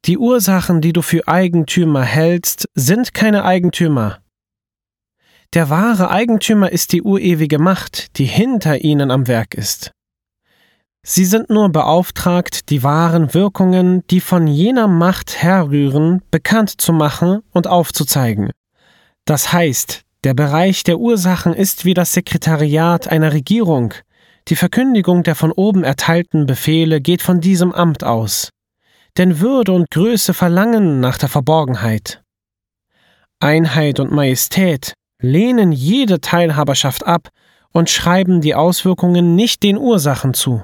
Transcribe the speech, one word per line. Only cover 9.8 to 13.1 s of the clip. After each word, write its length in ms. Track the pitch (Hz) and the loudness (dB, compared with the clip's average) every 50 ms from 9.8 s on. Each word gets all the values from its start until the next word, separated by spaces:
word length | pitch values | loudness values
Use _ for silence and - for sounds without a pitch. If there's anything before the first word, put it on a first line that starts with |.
| - - _ _ _ _ _ _ _ _ _ _ _ _ _ _ _ _ _ _ _ _ _ _ | -12 -20 _ _ _ _ _ _ _ _ _ _ _ _ _ _ _ _ _ _ _ _ _ _
Sie 240 | _ - - 185 190 | _ -4 0 0 2
sind 240 | 180 208 226 226 - | 2 0 -2 0 0
nur 180 | 214 214 214 190 | 0 2 2 2
beauftragt, 1040 | 151 160 - - 156 175 180 - - - - 180 175 175 - - - - - - | 2 0 0 2 2 0 0 -2 -8 -6 -2 -2 0 0 -2 -4 -10 -14 -6 -4
die 120 | 147 143 | -4 -2
wahren 520 | 120 139 147 156 170 165 | 0 0 0 0 0 2